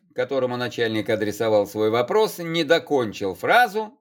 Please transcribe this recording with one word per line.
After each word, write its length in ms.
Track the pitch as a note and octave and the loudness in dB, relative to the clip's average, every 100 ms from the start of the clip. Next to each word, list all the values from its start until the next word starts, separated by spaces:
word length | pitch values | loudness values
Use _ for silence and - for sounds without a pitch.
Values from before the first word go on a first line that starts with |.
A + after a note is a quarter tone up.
| _ - | _ -6
которому 420 | B2 C3+ B2 B2 | -4 0 -2 -2
начальник 520 | B2 B2 A2+ A2 G#2 | -6 -2 -2 -2 -2
адресовал 580 | G#2+ G#2 G#2 A2+ G#2+ G2+ | -2 -2 -2 2 2 2
свой 220 | G#2+ G#2+ | 0 0
вопрос, 480 | A#2 B2 G#3 G#3+ - | 2 2 2 0 -2
не 260 | E3 E3 | -4 -2
докончил 720 | D3+ E3 E3 C#3+ A2 F#2 G2 F2+ | 2 2 2 -2 -2 -4 -6 -4
фразу 640 | B2+ G#3+ A#3+ G#3 G#3+ _ | 2 4 4 0 -8 _